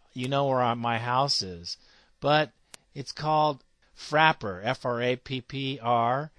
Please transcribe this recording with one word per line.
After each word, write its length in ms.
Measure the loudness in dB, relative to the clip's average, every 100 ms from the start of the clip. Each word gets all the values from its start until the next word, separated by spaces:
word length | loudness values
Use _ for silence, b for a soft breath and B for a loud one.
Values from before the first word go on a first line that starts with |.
| _
you 140 | -8 -2
know 200 | 0 2
where 140 | 2
I, 120 | 2
my 240 | 0 0 -2
house 440 | 0 0 0 -2
is. 360 | -4 -10 -12 -14 b b b _
But 320 | 2 2 2 _ B B _ -14
it's 160 | -12
called 520 | -6 0 2 2 -2 _ _ b -20
Frappr, 680 | 0 6 6 4 -2 -4
F 220 | -4 -2 -4
R 140 | -2
A 120 | 0 -2
P 220 | -4 -10
P 380 | -8 -8 -6 -4
R, 520 | 0 2 2 0 -4